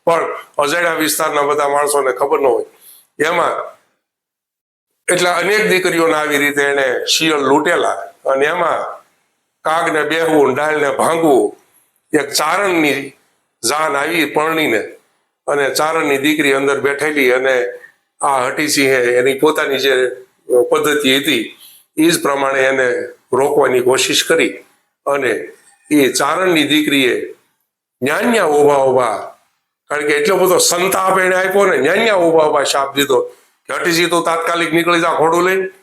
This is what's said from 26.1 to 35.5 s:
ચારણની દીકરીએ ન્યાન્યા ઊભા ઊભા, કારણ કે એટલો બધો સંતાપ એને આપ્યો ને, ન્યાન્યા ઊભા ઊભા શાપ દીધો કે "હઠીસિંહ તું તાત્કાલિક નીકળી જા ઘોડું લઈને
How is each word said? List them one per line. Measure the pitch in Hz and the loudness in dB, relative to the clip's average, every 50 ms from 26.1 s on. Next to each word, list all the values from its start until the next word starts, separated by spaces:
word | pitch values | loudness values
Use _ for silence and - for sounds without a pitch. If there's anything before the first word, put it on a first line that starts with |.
| 127 | 2
ચારણની | - 147 143 160 180 190 185 170 156 143 | 0 0 0 0 0 0 0 2 0 2
દીકરીએ | 131 147 156 151 147 143 139 131 120 110 104 - - - - _ _ _ _ _ _ _ _ _ _ _ _ 123 | 2 2 0 2 2 0 2 2 2 0 -2 -4 -8 -12 -18 _ _ _ _ _ _ _ _ _ _ _ _ -4
ન્યાન્યા | 135 151 185 226 240 233 220 185 | -2 -2 -2 0 0 0 0 2
ઊભા | 156 147 147 143 143 143 | 2 2 4 4 4 4
ઊભા, | 139 135 135 123 127 123 113 104 95 - - - _ _ _ _ _ _ _ _ _ _ - | 4 2 2 2 2 2 0 -2 -4 -8 -12 -16 _ _ _ _ _ _ _ _ _ _ -8
કારણ | 143 147 147 | -6 -4 -2
કે | 147 147 | 0 0
એટલો | 147 147 190 190 | 0 2 0 2
બધો | 175 185 175 175 165 | 2 2 2 2 2
સંતાપ | 165 - 170 175 180 190 190 190 190 190 185 190 | 2 0 0 0 -2 -2 0 0 0 0 0 0
એને | 185 185 185 | 0 0 0
આપ્યો | 185 190 190 190 202 202 | 0 0 0 2 2 2
ને, | 196 170 | 2 2
ન્યાન્યા | 131 - 147 180 208 226 226 208 | 2 2 0 0 2 2 2 2
ઊભા | 185 170 165 160 160 156 151 | 2 2 4 4 4 4 4
ઊભા | 147 143 135 | 2 0 0
શાપ | 131 - 143 139 135 127 | 0 0 -2 -2 -2 -2
દીધો | 139 143 135 131 120 123 - - - _ _ _ _ _ | -2 0 2 2 0 0 -2 -8 -18 _ _ _ _ _
કે | - 131 | -10 -8
"હઠીસિંહ | 151 147 175 170 165 175 170 | -4 -2 0 0 0 0 0
તું | 175 170 165 | 0 0 0
તાત્કાલિક | 170 170 165 165 - 170 170 170 156 156 | 0 -2 -2 -2 -2 -2 -2 -2 0 0
નીકળી | 170 170 175 175 165 | 0 2 2 2 2
જા | 170 170 156 - | 2 0 0 0
ઘોડું | 151 160 165 175 175 | 0 2 2 2 2
લઈને | 180 | 0